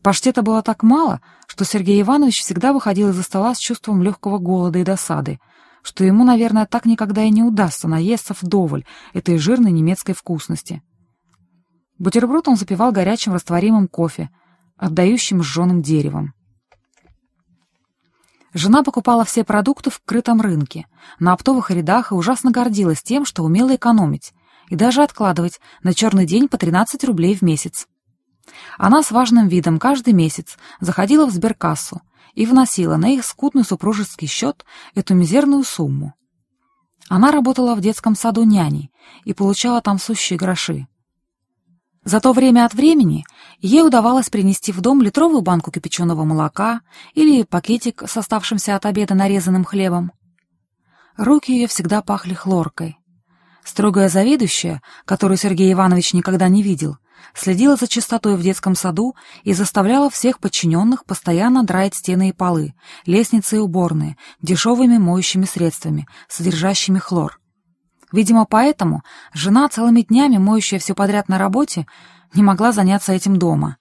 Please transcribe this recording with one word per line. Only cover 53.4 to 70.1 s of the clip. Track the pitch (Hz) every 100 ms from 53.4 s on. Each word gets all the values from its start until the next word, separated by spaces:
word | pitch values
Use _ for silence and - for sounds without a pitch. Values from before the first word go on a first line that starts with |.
| _ _
Строгая | - - 208 190 196
заведующая, | 175 214 285 202 - 175 151 _ -
которую | - 196 196 190
Сергей | 202 175 190
Иванович | 185 185 180 170
никогда | 175 170 185 185
не | 196
видел, | 202 160 151 143 _ _ -
следила | - 190 180 269
за | 277 240
чистотой | 233 - 226 214 196
в |
детском | 175 190 190 185
саду | 185 165 240 - - -
и | -
заставляла | 180 196 - 190 262 285
всех | - 240 254
подчинённых | 196 - 170 165 220 254 -
постоянно | 190 - 170 220 254
драить | 220 185 196 -
стены | - 180 190
и |
полы, | - 180 170 151 - - -
лестницы | - 185 233 226 - 214
и |
уборные | 208 170 175 156 151 147 - _
дешёвыми | 151 160 226 240 254 233
моющими | 180 180 180 185
средствами, | 190 - 170 - 160 151 147 - -
содержащими | - 170 160 185 190 - 190
хлор. | - 180 151 - _ _ _ _ _ _ _
Видимо, | 185 208 226 214
поэтому | 214 269 294 175 151 - - -
жена, | 151 170 220 294
целыми | - 233 233
днями | 220